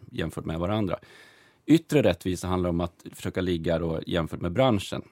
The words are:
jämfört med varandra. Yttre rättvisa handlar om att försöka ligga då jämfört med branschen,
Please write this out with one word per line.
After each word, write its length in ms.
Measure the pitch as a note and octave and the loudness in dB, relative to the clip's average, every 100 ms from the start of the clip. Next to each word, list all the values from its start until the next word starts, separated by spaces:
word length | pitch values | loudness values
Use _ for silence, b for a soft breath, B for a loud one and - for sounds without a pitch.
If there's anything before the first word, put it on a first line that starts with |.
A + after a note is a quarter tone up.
| - | -8
jämfört 340 | - D#2+ - | -6 -6 -6
med 140 | E2+ E2 | -6 -4
varandra. 400 | F2 G#2+ G2 - b b b b b b - | -2 -2 -2 -4 b b b b b b 2
Yttre 360 | D#3+ - D3 | 4 4 4
rättvisa 440 | G#2 F2 F#2 F2 F2+ | 4 2 -2 -4 -2
handlar 220 | F#2 F2+ | 0 0
om 100 | E2+ | 0
att 240 | F2 _ - | -4 _ -20
försöka 280 | - G2 F#2+ | -10 -6 -4
ligga 380 | F#2 F2 D#2+ E2 | -2 0 0 0
då 220 | E2+ D#2+ - | 0 -2 0
jämfört 340 | F2 D#2 D2+ | 0 -2 -4
med 120 | F2 | -4
branschen, 500 | F2 C3 G#2 - - - | 2 4 2 -2 -10 -12